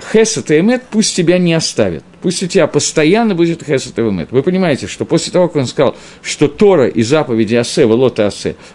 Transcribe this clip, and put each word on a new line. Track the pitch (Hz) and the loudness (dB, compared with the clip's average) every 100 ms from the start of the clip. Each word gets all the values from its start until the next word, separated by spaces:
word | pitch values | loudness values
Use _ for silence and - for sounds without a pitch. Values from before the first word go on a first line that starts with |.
| - | -2
«Хесед | 220 220 139 - | 0 2 -2 0
и | 156 | 2
эмет | 208 254 - | 2 0 -2
пусть | 214 208 | -2 -2
тебя | - 165 180 | 0 2 2
не | 175 | 2
оставят, | 160 - - 101 78 - - | 0 -2 -2 -2 -2 -12 -8
пусть | 175 175 | -6 -4
у | 180 | -2
тебя | 190 147 | 0 2
постоянно | 151 - - 156 214 226 170 | 0 -2 0 2 2 2 0
будет | 170 165 | 0 -2
хесед | - 135 127 120 | -2 -4 -4 -4
и | |
эмет». | 113 92 73 | -2 -2 -2
Вы | 123 | -2
понимаете, | 156 185 180 131 - | 0 0 0 -2 -6
что | - | -8
после | 110 160 - | -2 -2 0
того, | 175 175 | 0 0
как | 147 | 0
он | 123 | -4
сказал, | - 127 - - - | 0 -2 -2 -16 -16
что | - - 202 | -10 -2 -2
Тора | - 208 180 113 | 2 4 4 2
и | - | 0
заповеди | 113 156 143 113 104 | 0 0 0 -2 0
асе, | 117 120 - | 0 -2 0
вело | 117 117 127 | 2 4 2
таасе | 113 104 - 87 76 - | 0 -2 -2 -8 -8 -18